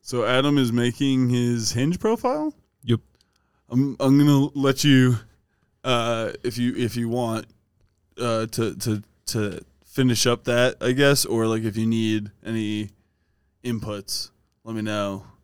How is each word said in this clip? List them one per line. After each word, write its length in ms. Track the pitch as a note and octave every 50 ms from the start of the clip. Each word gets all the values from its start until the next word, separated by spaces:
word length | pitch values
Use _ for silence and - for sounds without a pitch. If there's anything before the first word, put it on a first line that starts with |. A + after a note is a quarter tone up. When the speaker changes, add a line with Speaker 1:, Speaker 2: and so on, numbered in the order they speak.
Speaker 1:
So 220 | _ - B2 B2 A2+
Adam 320 | G#2+ B2+ B2+ C3+ D3 D3 C#3+
is 140 | C3 A#2+
making 580 | A2+ A#2+ A#2+ A#2+ A#2 - D3 C#3 C3+ C3 B2+ B2
his 420 | B2 B2 A#2+ A#2+ A#2+ A#2 A2 G2
Hinge 260 | - A#2+ C3 D3+ F3+ F3+
profile? 560 | - A3 A3+ A3+ - B3+ C4+ D4+ D4+ D#4 D4 _ _ _ _ _ _
Speaker 2:
Yep. 160 | A#2 A#2 A2 _ _ _ _ _ _ _ _ _ _ _ _ _ _
Speaker 1:
I'm, 280 | A#2 B2 C#3 C#3 B2+ -
I'm 200 | C#3 C3+ C#3 C#3+
gonna 300 | D3 D3 C#3+ C#3 C#3 D3 -
let 300 | C#3+ C3+ C3+ C3 - -
you, 320 | D3 C#3 C3 B2+ B2+ B2 A2 - - _ _ _ _ _ _ _ _ _ _
uh, 500 | _ C3 B2+ A#2+ A2+ A#2 A#2 A2+ A2+ - - - _
if 140 | B2 G#2+ A2+
you, 160 | B2 B2 -
if 200 | G2 B2 A2+ A2
you 120 | A#2+ A#2+ A2+
want, 380 | A#2 B2 B2 A#2 A2 A2 - _ _ _ _ _ _ _ _ _ _ _ _ _ _ -
uh, 280 | A#2+ A#2+ A2+ A2+ A2+
to, 300 | A2 - - A2+ G#2+ C#2+
to, 260 | - - A#2 G#2+ G#2 G2+ _ _ _ _
to 380 | - - A#2 G#2+ G2+ E2+ D2+ - _ _ _ _
finish 420 | _ - - C3 B2+ A#2+ G#2+ -
up 180 | B2 A#2+ A#2 _
that, 320 | - A#2+ A#2+ B2 C3 - _
I 120 | - A#2+
guess, 320 | B2+ C3 C#3+ C#3+ C#3+ C3+ -
or, 220 | - A2+ A2+ A2
like, 180 | A2+ A2 A2 A2
if 120 | A2+ G2+
you 100 | A2 A2+
need 440 | A2+ A2+ A2+ A2+ A2 A2 G#2+ G#2 G#2 _ _ _
any 460 | G#2 A2+ A2+ A2 G#2 G#2+ G#2 G#2 G2+ _ _ _ _ _ _ _ _ _ _ _ _ _ _ -
inputs, 680 | B2 A#2 A2 - A2 G#2 G2+ G2 - - - - - _ _ _ _ _ _
let 140 | _ A2+ A2+
me 60 | A2
know. 440 | G#2+ G#2+ G#2+ G#2 G2+ G2+ G2 G2 G2 - _ _